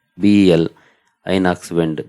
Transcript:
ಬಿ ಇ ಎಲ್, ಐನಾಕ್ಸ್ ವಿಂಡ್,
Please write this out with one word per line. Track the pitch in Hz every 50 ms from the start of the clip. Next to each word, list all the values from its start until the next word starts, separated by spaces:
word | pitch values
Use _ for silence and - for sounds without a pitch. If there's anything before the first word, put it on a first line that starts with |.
| _ _ _ -
ಬಿ | 95 104 104 101 98
ಇ | 90
ಎಲ್, | 82 82 82 - - _ _ _ _ _ _ _ _ _ _
ಐನಾಕ್ಸ್ | 87 92 95 92 90 87 - - -
ವಿಂಡ್, | 82 85 82 80 78 76 -